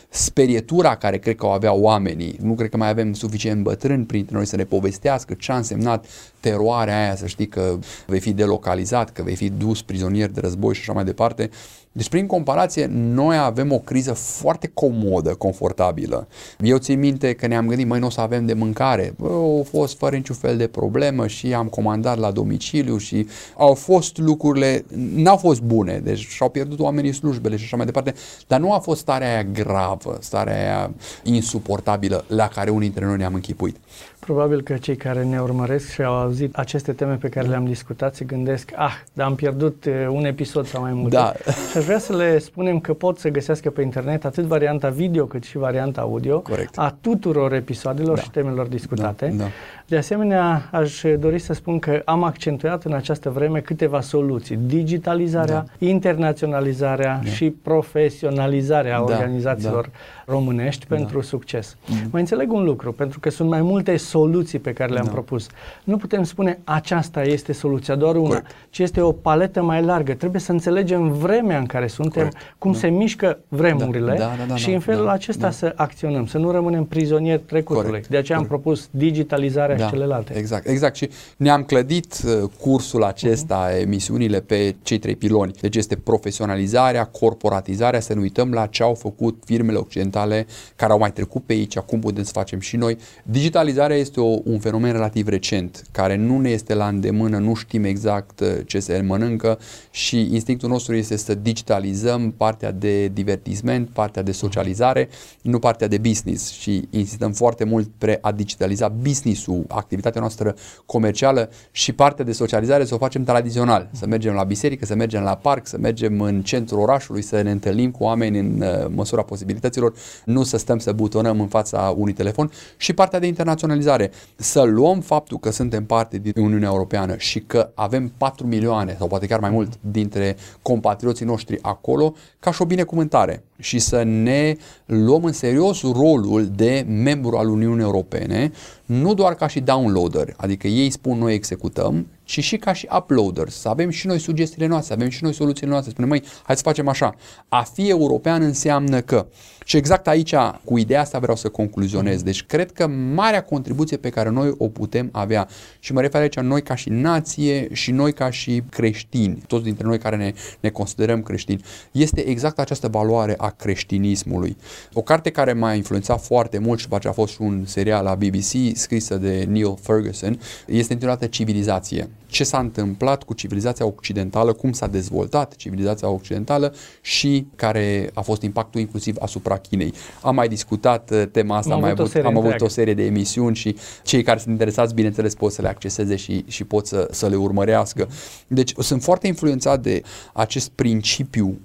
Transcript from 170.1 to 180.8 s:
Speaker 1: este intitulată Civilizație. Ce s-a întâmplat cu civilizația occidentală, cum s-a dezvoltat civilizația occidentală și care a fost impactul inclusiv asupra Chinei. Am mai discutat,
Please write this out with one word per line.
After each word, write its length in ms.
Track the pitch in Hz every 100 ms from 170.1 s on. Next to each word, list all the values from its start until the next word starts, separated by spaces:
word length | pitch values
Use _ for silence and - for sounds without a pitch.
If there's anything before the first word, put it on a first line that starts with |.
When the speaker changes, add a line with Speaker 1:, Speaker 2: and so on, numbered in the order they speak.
| 98 95 113 - - -
Speaker 1:
este 280 | 113 113
intitulată 320 | 120 123 123 117
Civilizație. 840 | - 110 104 101 92 - 80 - - -
Ce 180 | -
s-a 160 | 139 135
întâmplat 640 | 120 110 101 98 127 135
cu 100 | -
civilizația 520 | 113 98 101 117 123 110
occidentală, 680 | 101 - 101 95 107 117
cum 180 | 110 131
s-a 160 | 120 104
dezvoltat 680 | 98 92 90 92 147 139 -
civilizația 540 | - 95 98 104 101
occidentală 640 | 95 - 98 110 143 143 143 - -
și 460 | - - 143 139 139 -
care 540 | 110 110 104 101 -
a 80 | -
fost 200 | 101 107
impactul 400 | 107 104 110 117
inclusiv 340 | 107 107 110 101
asupra 380 | 101 - - 95
Chinei. 360 | - 98 80 - - -
Am 140 | 131 131
mai 120 | 117
discutat, 640 | 107 - 107